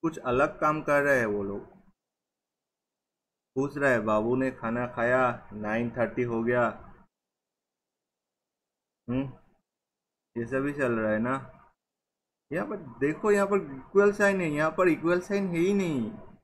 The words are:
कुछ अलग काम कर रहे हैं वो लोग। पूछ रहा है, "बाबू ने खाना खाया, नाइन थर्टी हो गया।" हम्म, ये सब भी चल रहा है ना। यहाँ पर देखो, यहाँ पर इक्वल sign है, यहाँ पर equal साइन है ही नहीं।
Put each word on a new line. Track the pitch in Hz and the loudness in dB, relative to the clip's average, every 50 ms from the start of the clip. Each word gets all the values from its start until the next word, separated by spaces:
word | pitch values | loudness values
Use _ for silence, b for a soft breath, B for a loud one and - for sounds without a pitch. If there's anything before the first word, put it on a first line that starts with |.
कुछ | - 165 160 - | -4 -4 -6 -4
अलग | - 127 123 127 143 156 - - | -4 -2 2 2 2 0 0 -2
काम | 156 151 151 156 | 0 0 0 0
कर | 147 - 147 143 | 0 2 2 2
रहे | 143 143 139 131 | 4 4 2 2
हैं | 117 | 2
वो | 110 104 104 101 | 0 0 -2 -4
लोग। | 98 98 101 - - - - _ _ _ _ _ _ _ _ _ _ _ _ _ _ _ _ _ _ _ _ _ _ _ _ _ _ _ _ _ _ _ _ _ _ _ | -4 -6 -8 -10 -14 -20 -20 _ _ _ _ _ _ _ _ _ _ _ _ _ _ _ _ _ _ _ _ _ _ _ _ _ _ _ _ _ _ _ _ _ _ _
पूछ | 131 135 143 143 147 | -4 -4 -4 -4 0
रहा | 143 139 | 2 2
है, | 123 117 | 2 2
"बाबू | 104 110 107 107 107 117 123 | 2 2 2 2 2 2 0
ने | 131 131 131 | 0 0 -2
खाना | 131 - - 113 117 120 123 123 | -4 -6 -6 -4 -4 -4 -4 -4
खाया, | - - 117 120 123 131 127 123 117 120 - - 104 | -4 -2 0 2 4 4 4 2 0 -2 -10 -14 -12
नाइन | 107 104 104 107 113 120 120 | -8 -6 -4 -2 -2 -2 -4
थर्टी | 117 123 117 107 - - | -2 -2 -2 -2 0 -2
हो | 123 120 117 113 117 | -2 -2 0 -2 0
गया।" | 117 123 123 120 113 107 - - - - - - _ _ _ _ _ _ _ _ _ _ _ _ _ _ _ _ _ _ _ _ _ _ _ _ _ _ _ _ _ _ _ _ _ _ _ _ _ _ _ _ - | 2 2 2 2 2 0 -6 -14 -20 -20 -20 -20 _ _ _ _ _ _ _ _ _ _ _ _ _ _ _ _ _ _ _ _ _ _ _ _ _ _ _ _ _ _ _ _ _ _ _ _ _ _ _ _ -6
हम्म, | 120 131 139 135 - - _ _ _ _ _ _ _ _ _ _ _ _ _ _ _ _ _ _ _ 117 | -4 -4 -4 -6 -10 -16 _ _ _ _ _ _ _ _ _ _ _ _ _ _ _ _ _ _ _ -8
ये | 117 | -6
सब | 117 131 135 | -4 -2 -2
भी | 135 143 143 | -2 -2 -2
चल | 147 139 123 | -2 0 0
रहा | 120 113 110 107 | 0 0 2 0
है | 107 107 | 0 0
ना। | 113 123 135 135 131 - - - - _ _ _ _ _ _ _ _ _ _ _ _ _ _ _ _ _ 139 | 0 0 -2 -4 -6 -10 -18 -20 -20 _ _ _ _ _ _ _ _ _ _ _ _ _ _ _ _ _ -6
यहाँ | 170 208 294 | -6 -6 -6
पर | 294 - | -8 -10
देखो, | 170 131 117 - 135 143 156 - - 214 | -10 -14 -6 -2 -2 -2 -2 0 2 2
यहाँ | 208 202 202 190 | 4 4 4 2
पर | 202 196 | 2 0
इक्वल | 175 147 135 131 131 - - 196 202 208 | 0 -2 -12 -14 -16 0 4 4 6 6
sign | 202 208 208 202 196 190 | 4 4 2 2 2 2
है, | 180 160 | 0 0
यहाँ | 147 147 156 160 | 0 0 0 0
पर | 156 165 185 180 | 2 4 4 4
equal | 160 - 151 165 175 180 | 4 2 2 0 0 0
साइन | 175 - 202 202 196 185 | 0 -2 -4 -2 -2 -2
है | 170 165 | 0 0
ही | 170 190 202 | 2 2 2
नहीं। | 202 190 170 156 131 113 107 - - - - - - | 2 2 0 0 -2 -2 -4 -6 -12 -16 -18 -20 -20